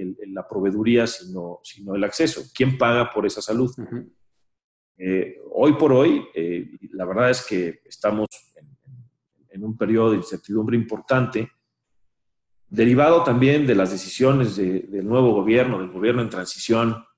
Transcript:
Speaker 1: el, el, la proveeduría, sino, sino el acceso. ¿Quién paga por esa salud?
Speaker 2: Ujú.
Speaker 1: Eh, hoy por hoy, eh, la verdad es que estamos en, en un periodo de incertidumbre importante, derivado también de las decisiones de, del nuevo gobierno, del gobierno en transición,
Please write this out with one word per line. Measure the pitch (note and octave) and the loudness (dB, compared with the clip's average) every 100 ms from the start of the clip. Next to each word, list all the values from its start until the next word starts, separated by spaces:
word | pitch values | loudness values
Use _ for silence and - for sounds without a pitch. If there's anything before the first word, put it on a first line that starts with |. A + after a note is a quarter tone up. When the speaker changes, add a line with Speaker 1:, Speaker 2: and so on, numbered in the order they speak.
Speaker 1:
el, | F#2 F#2+ | -10 -10
el, | G2+ | -12
la | F#2+ - | -12 -8
proveeduría, | G2+ F#2+ G#2 A2+ A#2+ A#2 | -2 -2 0 2 2 2
sino, | - F2+ F#2 F2 F2 | -4 -12 -10 -10 -12
sino | - G2 G2 | -18 -16 -8
el | G2 | -4
acceso. | G2+ - D#3+ - - | -2 0 -2 -2 -8
¿Quién | - C3+ C3 | -2 0 2
paga | A#2+ A#2+ A#2 | 2 2 0
por | C#3 G2+ | -2 -2
esa | G#2 | -4
salud? | - A2+ B2 B2 | -4 -2 -2 -4
Speaker 2:
Ujú. | G2+ A#2+ - _ _ _ _ _ _ _ _ - | -12 -12 -14 _ _ _ _ _ _ _ _ -10
Speaker 1:
Eh, | F#2 F#2+ - - - | -4 -2 -4 -10 -8
hoy | - C#3+ | 2 2
por | C3+ D3+ | 4 4
hoy, | C3 D#3+ D3 - | 4 4 2 -4
eh, | - E2+ F2 - - - | -6 -4 -6 -8 -16 -14
la | F#2 | -10
verdad | F2+ G2 B2 | -6 0 2
es | B2+ - | 0 -2
que | F#2+ F2 - | -4 -4 -8
estamos | _ - G#2 G#2+ G#2+ - - _ | _ -6 -2 -2 -4 -8 -20 _
en, | D3 C3+ C#3 B2 A#2 _ _ _ _ | -20 _ _ -20 -20 _ _ _ _
en | F#2+ | -12
un | A2 A2 | -10 -4
periodo | G#2+ A2+ A2+ | 0 2 2
de | G2+ | 2
incertidumbre | - F2+ - G#2+ A2 A#2 | -2 -10 -6 -4 0 0
importante, | A2+ A2 - C3 A#2 A2 A#2 _ _ _ _ _ _ _ _ _ _ _ _ | -2 -6 -2 0 0 -4 -6 _ _ _ _ _ _ _ _ _ _ _ _
derivado | G#2 A#2 B2+ D3+ E3+ | 0 4 6 6 4
también | C#3 A#2+ C3+ D3 C3+ | 4 2 4 4 2
de | G2 | 2
las | F#2 | 0
decisiones | G2 - - C3 C3+ A2+ G2 | -2 -8 0 2 4 2 0
de, | F#2 F#2 | -2 -2
del | - G2 G2 | -4 -6 0
nuevo | B2 B2+ | 4 4
gobierno, | G#2 G2 A#2+ B2+ G2+ | 4 4 4 2 -2
del | F#2 | -6
gobierno | F#2 A2 B2 | -2 0 0
en | A2+ | -2
transición, | F#2 F2+ - - A2+ A#2 A2 - | -6 -10 -8 -2 0 0 -2 -10